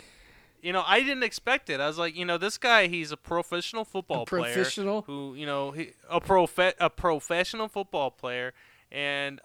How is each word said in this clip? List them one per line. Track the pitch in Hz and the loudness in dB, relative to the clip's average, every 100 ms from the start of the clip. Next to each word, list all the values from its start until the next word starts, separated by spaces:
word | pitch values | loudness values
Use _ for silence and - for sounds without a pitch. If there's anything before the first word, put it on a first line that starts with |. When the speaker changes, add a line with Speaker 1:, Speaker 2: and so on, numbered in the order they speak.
| - - - - _ _ | -20 -20 -20 -20 _ _
Speaker 1:
you | 170 | -2
know, | 185 | 0
I | 160 208 | 6 6
didn't | 269 269 | 6 0
expect | 233 - - 269 - | -2 -2 0 0 0
it. | 139 | -2
I | 147 | -2
was | 156 | 0
like, | 170 160 | -4 -2
you | |
know, | 180 170 | -2 -2
this | 196 - | -2 -2
guy, | 247 220 180 | 4 6 6
he's | 175 156 | 0 -6
a | 151 | -8
professional | - 170 - 175 - 226 | -4 -2 -2 -4 -4 -8
football | 220 190 - 123 | -8 -8 -4 -4
Speaker 2:
A | 117 | -2
Speaker 1:
player | 180 120 | -2 0
Speaker 2:
professional? | 147 180 - 196 214 | 0 0 -2 -2 -2
Speaker 1:
who, | 202 143 139 | -4 -10 -10
you | 131 147 | -10 -4
know, | 139 139 | -4 -4
he, | 147 165 - - | -6 -10 -12 -2
a | 170 | -2
profe-, | - 190 170 - 180 - | 4 4 4 4 2 4
a | 170 | 0
professional | - 180 151 - 170 185 226 220 | 2 0 0 0 -2 -2 -2 -6
football | 202 190 165 131 | -6 -6 -2 -2
player, | - 127 123 127 - - _ _ | -4 -8 -6 -6 -10 -20 _ _
and, | 139 143 143 143 135 | -6 -4 -2 -4 -8